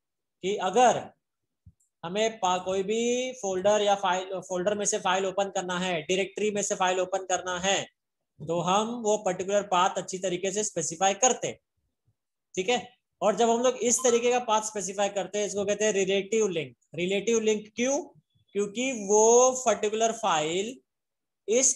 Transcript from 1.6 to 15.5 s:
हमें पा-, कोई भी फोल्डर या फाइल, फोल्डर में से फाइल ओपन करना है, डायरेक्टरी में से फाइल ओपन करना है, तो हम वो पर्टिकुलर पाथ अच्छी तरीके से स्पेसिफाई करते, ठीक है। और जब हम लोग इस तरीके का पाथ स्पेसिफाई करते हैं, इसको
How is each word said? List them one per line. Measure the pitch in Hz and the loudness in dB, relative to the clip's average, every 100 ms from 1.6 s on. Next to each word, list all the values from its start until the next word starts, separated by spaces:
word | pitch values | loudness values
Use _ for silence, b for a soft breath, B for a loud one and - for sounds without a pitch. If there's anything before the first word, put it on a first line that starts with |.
| - _ _ _ | -20 _ _ _
हमें | 165 196 220 220 | -6 -2 -2 0
पा-, | 180 180 185 | -2 -2 -2
कोई | 190 | -4
भी | 190 226 240 247 254 - | -2 -2 0 -2 -4 -6
फोल्डर | 196 185 196 214 | -6 0 2 2
या | 208 196 | 2 2
फाइल, | 190 180 190 185 | 0 -2 -4 -10
फोल्डर | 175 180 180 208 | -6 -2 -2 -2
में | 196 | -2
से | 214 | -2
फाइल | 185 185 190 | 0 0 0
ओपन | 185 196 | -2 -2
करना | 190 185 180 | -2 -4 -2
है, | 185 170 | -2 -4
डायरेक्टरी | 151 185 190 - 208 | -2 -2 -2 -2 -2
में | 202 | -2
से | 196 196 | -2 0
फाइल | 185 185 | 0 0
ओपन | 180 190 185 | 0 -4 -2
करना | 180 180 180 | -4 -4 -2
है, | 185 180 127 _ _ _ _ - | 0 0 -2 _ _ _ _ -14
तो | 156 170 | -4 -2
हम | 170 196 220 240 | 2 2 0 -2
वो | 214 214 196 | 0 0 0
पर्टिकुलर | 185 185 202 196 | -2 0 0 2
पाथ | 180 190 190 | 2 2 0
अच्छी | 175 185 | -8 -6
तरीके | 185 180 190 | -4 -4 -4
से | 196 208 | -4 -4
स्पेसिफाई | 175 156 165 190 196 | -4 -6 0 0 2
करते, | 254 240 147 - _ _ _ _ _ _ _ _ _ - | 2 2 -6 -10 _ _ _ _ _ _ _ _ _ -6
ठीक | 185 | -2
है। | 240 - _ _ - | -2 -4 _ _ -2
और | 196 196 | 0 2
जब | 233 | 4
हम | 233 | 4
लोग | 254 247 | 2 0
इस | 233 226 | 0 2
तरीके | 247 233 240 | 2 2 2
का | 247 233 | 0 0
पाथ | 214 | -2
स्पेसिफाई | 214 208 180 196 202 | -2 -8 -8 -2 -2
करते | 196 175 208 | -2 -6 -4
हैं, | |
इसको | 202 | -4